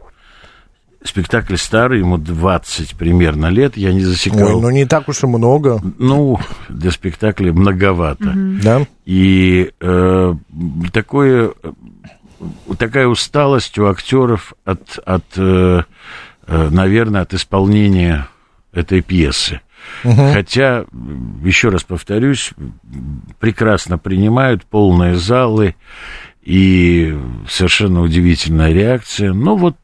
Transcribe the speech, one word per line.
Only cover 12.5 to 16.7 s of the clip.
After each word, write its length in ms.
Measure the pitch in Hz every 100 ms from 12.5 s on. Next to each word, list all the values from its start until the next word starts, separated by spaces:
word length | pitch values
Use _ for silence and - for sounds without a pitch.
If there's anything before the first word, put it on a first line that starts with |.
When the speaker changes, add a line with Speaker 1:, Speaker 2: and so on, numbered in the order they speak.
| - - -
Speaker 1:
такая 280 | 113 135 127
усталость 720 | 113 - 147 139 131 - 104
у 80 | 101
актеров 640 | 92 - 131 123 104 - -
от, 340 | 95 90 - -
от, 200 | - 92 - 92
э, 460 | 95 92 92 90 - _ - - - _ -
э, 220 | 80 76